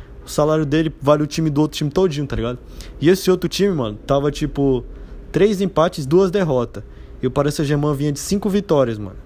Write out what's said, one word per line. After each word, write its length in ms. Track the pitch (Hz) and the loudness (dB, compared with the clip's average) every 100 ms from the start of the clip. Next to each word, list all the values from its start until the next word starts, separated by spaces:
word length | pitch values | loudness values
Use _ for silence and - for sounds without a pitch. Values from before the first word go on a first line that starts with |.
| - - - | -18 -18 -8
o 20 | |
salário 380 | - 151 156 147 | 0 2 2 2
dele 280 | 151 160 - | 2 0 0
vale 220 | 135 151 | 2 4
o 40 | 151 | 2
time 220 | - 160 | -2 0
do 140 | 143 | 2
outro 160 | 151 - | 0 0
time 120 | 151 | -2
todinho, 360 | 185 185 143 139 | 2 0 0 -4
tá 100 | 120 | -4
ligado? 220 | 113 123 - - - - | -4 -6 -12 -16 -14 0
E 80 | 143 | 2
esse 220 | 190 - | 4 4
outro 180 | 185 175 | 2 0
time, 260 | - 196 | 0 0
mano, 220 | 165 110 104 - | 0 -4 -6 0
tava, 240 | 139 147 | 2 2
tipo, 540 | 139 147 143 139 127 - - - - - | -2 -4 0 2 0 -2 -14 -16 -18 -4
três 300 | 156 202 190 | 2 2 2
empates, 420 | 196 - 170 - | 0 2 2 0
duas 260 | 135 175 190 | 0 2 4
derrotas. 540 | 202 165 127 117 - - - - - | 2 0 0 -2 -6 -16 -18 -18 -6
E 40 | 127 | -4
o 40 | |
Paris 240 | 147 143 | 0 0
Saint-Germain 400 | 147 143 147 147 | 0 0 0 0
vinha 180 | 139 147 | 0 -2
de 60 | 139 | -4
cinco 320 | - 196 202 | -2 -2 0
vitórias, 480 | 202 196 147 120 107 | 0 2 2 2 -2
mano. 180 | 98 - | -8 -14